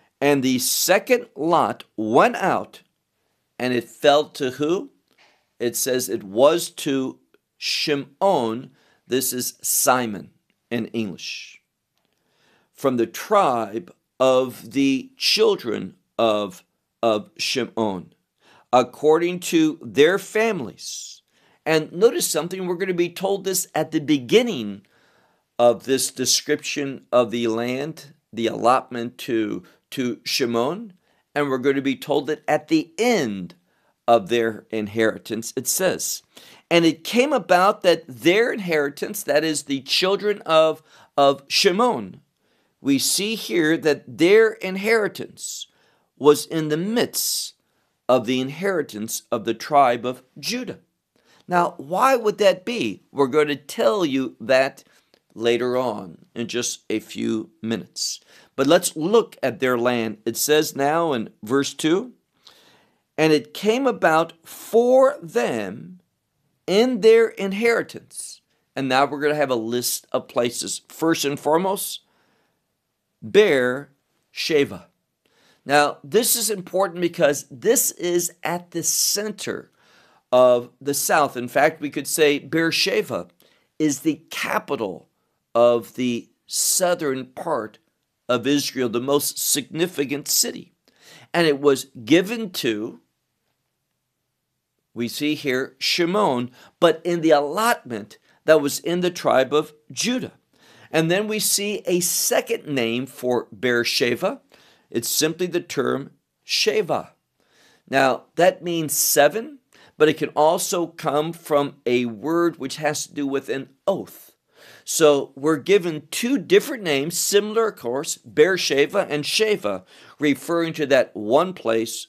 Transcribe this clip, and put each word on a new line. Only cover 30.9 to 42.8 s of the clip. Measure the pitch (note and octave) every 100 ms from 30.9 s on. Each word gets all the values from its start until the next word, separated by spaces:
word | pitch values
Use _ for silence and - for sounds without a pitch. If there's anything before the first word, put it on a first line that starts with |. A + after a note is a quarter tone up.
| - _ _ _
and | D3 D3
we're | C3
gonna | C3 C#3
be | C3+ B2+
told | - D3 C#3+
it | D3+ -
at | D3+ D3+
the | D#3+ D#3+ -
end | A#3 A3+ B2+ G2 F2 - _ _ _ _ -
of | A#2 F2+
their | A#2 A2+ G#2+ -
inheritance. | A2 G#2 G#2+ A2 F#2 - A2 A2+
It | - B2
says, | - F#3 G2+ - - - - - - _
"And | E3+
it | E3+ -
came | - A3+ C#4
about | C4+ F3+ F3+ F#3+ -
that | F3+ E3+ -
their | B2 C3+ G3 A#3+
inheritance," | C4 F3+ D#3 C#3 C#3 - G#3
that | - D3
is | D#3+ D3+
the | - C#3
children | C3 - F#3 G3 G#3 G3+
of, | - D#3+ D#3+ D#3 _ _ _ -
of | C#3 C#3+ -
Shimon, | - F#3+ F#3 B3 D3 F#2+ F2+ _ _ _ _ _ _